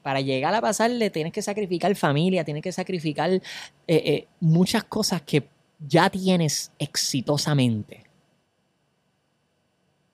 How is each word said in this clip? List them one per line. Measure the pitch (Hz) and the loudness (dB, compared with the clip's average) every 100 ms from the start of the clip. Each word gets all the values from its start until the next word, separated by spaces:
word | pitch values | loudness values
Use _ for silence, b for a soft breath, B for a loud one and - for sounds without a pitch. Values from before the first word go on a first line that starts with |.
para | 143 135 | -4 -2
llegar | 135 131 151 | 0 0 0
a | 214 | 0
pasarle | 233 208 233 240 208 | 0 0 0 2 -2
tienes | 165 165 | -2 -6
que | 214 | -4
sacrificar | 208 208 185 175 180 196 | -6 -4 -4 -2 0 2
familia, | 160 143 185 185 | 2 2 2 0
tienes | 156 151 | -2 -6
que | 185 | -6
sacrificar, | 180 185 180 156 147 165 | -6 -6 -4 -4 -2 0
eh, | 185 B B B _ - | 0 B B B _ 0
eh, | 156 156 147 - - | 2 2 -2 -4 -2
muchas | 160 165 185 226 | 2 4 4 0
cosas | - 214 - 185 | -2 -4 -2 -4
que | - 147 - _ _ - | 0 -2 -2 _ _ -16
ya | 147 160 185 | 2 4 4
tienes | 190 185 180 156 - - - | 2 0 2 2 -2 -8 -8
exitosamente. | 147 - - 139 131 147 - 143 123 107 - - _ _ _ _ _ _ _ _ _ _ _ _ _ _ _ _ _ _ _ _ _ | -6 -4 -2 -2 0 -2 2 2 2 0 -6 -16 _ _ _ _ _ _ _ _ _ _ _ _ _ _ _ _ _ _ _ _ _